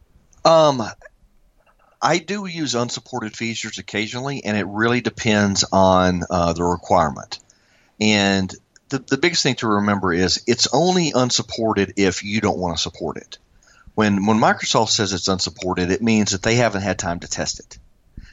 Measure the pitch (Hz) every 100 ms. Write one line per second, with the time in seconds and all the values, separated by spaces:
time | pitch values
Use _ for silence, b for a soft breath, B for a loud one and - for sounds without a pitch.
0 | _ _ _ _ 165 165 156 131 101 -
1 | - _ _ _ _ _ _ _ _ -
2 | 120 175 - 208 190 165 143 120 120 -
3 | - 123 110 - 113 113 113 - - 104
4 | 107 123 135 139 101 107 95 101 117 123
5 | 117 - 117 104 104 95 - 95 95 92
6 | 92 90 - 90 85 85 87 87 - 92
7 | 80 67 - - b b b b b b
8 | 107 104 98 98 92 - _ _ - 135
9 | - 135 175 170 139 123 117 104 104 101
10 | 92 85 92 - - 113 - 131 175 185
11 | 160 123 123 - - - 113 101 98 -
12 | 95 87 101 107 101 85 90 80 82 -
13 | 85 - - - _ b b b b -
14 | 107 101 101 110 151 208 - 131 110 -
15 | 98 95 - 92 - - 92 90 90 92
16 | 113 110 101 98 113 120 117 101 101 110
17 | - 87 - - 80 - - - _ _
18 | _ - B